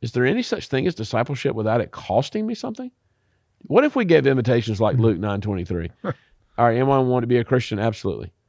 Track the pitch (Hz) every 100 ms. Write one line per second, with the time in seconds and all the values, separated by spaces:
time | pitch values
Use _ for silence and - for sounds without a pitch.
0 | 120 - 123 214 247 214 - 131 165 165
1 | 117 117 123 139 139 113 107 117 101 -
2 | - 101 143 214 220 233 - 214 254 _
3 | _ _ _ _ _ _ - 175 294 285
4 | 208 160 135 135 117 120 107 104 107 107
5 | 113 90 104 101 104 98 85 90 82 -
6 | - - _ _ _ - 117 113 135 139
7 | 131 123 120 123 117 127 117 104 110 107
8 | 101 53 90 _